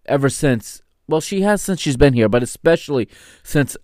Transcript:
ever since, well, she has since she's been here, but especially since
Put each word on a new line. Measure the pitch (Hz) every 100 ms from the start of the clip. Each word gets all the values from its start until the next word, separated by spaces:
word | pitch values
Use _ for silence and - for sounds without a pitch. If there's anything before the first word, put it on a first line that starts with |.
| -
ever | 139 135
since, | - 143 117 - - _ _ -
well, | 160
she | - 196
has | 202 202
since | - 180
she's | 151 131
been | 143
here, | 120 107
but | 120
especially | 120 - 165 165 - 135 104 - - _
since | - 151 131 -